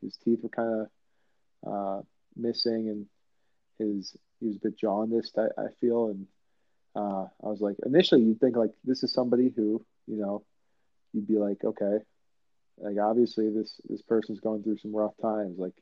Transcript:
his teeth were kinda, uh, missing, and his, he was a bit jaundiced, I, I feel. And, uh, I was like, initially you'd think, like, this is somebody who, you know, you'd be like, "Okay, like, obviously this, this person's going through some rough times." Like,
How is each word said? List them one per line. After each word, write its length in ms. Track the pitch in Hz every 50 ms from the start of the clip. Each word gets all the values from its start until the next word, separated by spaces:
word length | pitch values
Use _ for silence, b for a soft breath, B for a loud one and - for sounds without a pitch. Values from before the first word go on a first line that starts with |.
his 160 | - 101 - -
teeth 220 | _ 113 117 117 120
were 60 | 113
kinda, 400 | - - 117 113 113 110 110 107 _ _ _ _ _ _ _ _ _ _ _ _ _ _ -
uh, 360 | - 101 101 101 98 98 101 - - _ _ _ _ _
missing, 540 | - 117 117 117 - - 117 113 113 113 110
and 160 | 107 104 104 - _ _ _ _ _ _ _ _ _ _ _ _ _ -
his, 400 | 110 107 104 98 92 - - - _ _ _ _
he 60 | 120 113
was 100 | 104 98
a 20 |
bit 180 | - 110 101 -
jaundiced, 600 | - 107 98 104 110 110 113 113 110 - - -
I, 100 | 110 110 - -
I 100 | - - - _
feel. 300 | - 120 117 117 117 110
And, 180 | 104 95 92 - _ _ _ _ _ _ _ _ _ _ _ _ _ -
uh, 300 | 104 101 98 95 95 92 - -
I 60 | - 104
was 140 | 107 98
like, 160 | 104 101 98 - -
initially 360 | - 131 165 185 - 175 139 113
you'd 180 | 110 110 -
think, 160 | - 131 117 117
like, 160 | 113 110 - _ -
this 180 | 123 131 - -
is 100 | 120 -
somebody 400 | - 127 123 120 120 127 127 120
who, 300 | 117 107 107 107 113 - _ _ _ _ -
you 100 | 110 107
know, 260 | 104 98 101 104 - _ _ _ _ _ _ _ _ _ _ _ _ _ -
you'd 140 | 113 104 101
be 100 | 110 107
like, 260 | 104 101 101 - -
"Okay, 360 | 110 107 - 104 101 104 110 110 - _ _ _ _ _ _ _ _ _ _ _ _ _ -
like, 180 | - 104 101 101
obviously 520 | 104 107 113 120 120 110 - - 110 107
this, 300 | 107 110 107 - - - - -
this 140 | - 101
person's 400 | - - 113 113 107 - 110 98
going 220 | - 110 110 107 104
through 160 | 113 107 -
some 140 | - 107 107
rough 220 | 107 107 104 - -
times." 360 | - 113 107 107 104 92 87 92
Like, 160 | 92 92 - _